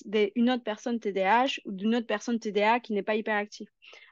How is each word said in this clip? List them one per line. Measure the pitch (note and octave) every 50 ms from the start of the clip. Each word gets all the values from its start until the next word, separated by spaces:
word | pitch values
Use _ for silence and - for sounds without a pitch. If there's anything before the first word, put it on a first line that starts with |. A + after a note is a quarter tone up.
| -
de | A3 G3+ A3 G#3 G3+ -
une | B3 A#3 B3
autre | B3+ B3 A#3+
personne | - G#3+ G#3 - B3+ A#3+ A3+
T | - G#3+ F#3
D | F#3+
A | F#3+ F#3+ G#3+ A#3+ B3+
H | C4+ - - -
ou | -
d'une | G3+ F#3 G3 A3 A3+
autre | B3 A3 -
personne | G#3+ G#3 - - A#3 A3
T | - A3
D | F#3 G3+
A | G3+ G#3+ A3+ B3
qui | - - A3
n'est | G3+
pas | F#3+ - G#3+
hyperactive. | A3 G#3+ A3 G#3+ G#3 G#3 G#3+ - - G#3+ - _ _ _ - - - - -